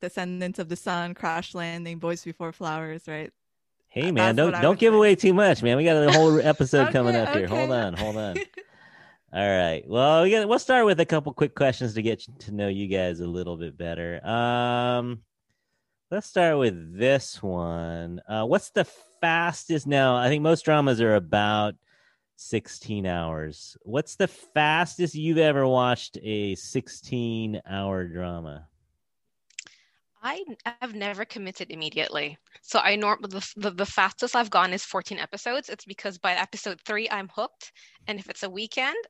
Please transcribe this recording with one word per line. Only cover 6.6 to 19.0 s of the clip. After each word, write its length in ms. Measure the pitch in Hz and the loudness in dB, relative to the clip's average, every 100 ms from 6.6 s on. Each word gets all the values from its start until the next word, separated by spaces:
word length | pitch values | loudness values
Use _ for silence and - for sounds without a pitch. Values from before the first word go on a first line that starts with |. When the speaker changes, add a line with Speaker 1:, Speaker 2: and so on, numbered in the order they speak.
| 139 143 139 | 4 4 4
Speaker 2:
coming 220 | 135 120 | 4 4
Speaker 1:
Okay, 100 | 117 110 | 2 2
Speaker 2:
up 60 | - | 0
here. 100 | 90 | 0
Hold 240 | 113 131 | 0 0
Speaker 1:
okay. 100 | 123 | 0
Speaker 2:
on, 140 | 101 | -2
hold 220 | 87 107 107 | -2 -4 -4
on. 200 | 104 92 | -4 -6
Speaker 1:
<laughs> 40 | 392 - - _ - - - _ _ | -8 -14 -20 _ -20 -20 -20 _ _
Speaker 2:
All 140 | 92 101 | -2 2
right. 360 | 95 85 80 67 | 2 2 -2 -2
Well, 360 | 113 139 160 | 2 4 6
we 80 | 185 | 4
got, 180 | 220 208 | 4 2
we'll 100 | 254 | 0
start 280 | - 254 220 | 2 4 4
with 120 | 170 | 4
a 40 | |
couple 280 | 165 160 143 | 2 0 -2
quick 200 | - 147 | -2 -2
questions 400 | - 135 123 123 | 2 0 0 -4
to 80 | 107 | -2
get 180 | 110 110 - - | -2 -2 -8 -18
to 120 | - | -10
know 160 | 101 101 | -4 -4
you 180 | 98 98 | -4 -2
guys 340 | 95 90 85 | -2 -2 -4
a 60 | 87 | -6
little 300 | 87 87 85 | -6 -6 -8
bit 200 | 82 71 | -10 -10
better. 480 | 85 82 85 85 73 | -10 -8 -8 -8 -4
Um, 960 | 117 120 120 120 120 123 123 123 117 _ _ _ _ _ _ _ _ - | -2 0 0 -2 -2 -2 -2 -4 -10 _ _ _ _ _ _ _ _ -10
let's 160 | 196 - | -8 -4
start 300 | 190 170 147 | 2 2 4
with 380 | 120 87 82 92 | 2 -2 -8 0
this 460 | 123 135 - - | 2 2 -2 -10
one. 800 | 98 87 85 85 85 85 85 87 - | -6 -4 -4 -4 -6 -8 -10 -12 -8
Uh, 160 | 110 113 | -4 0
what's 240 | 185 - | -2 0
the 140 | 214 160 - | -4 -4 -6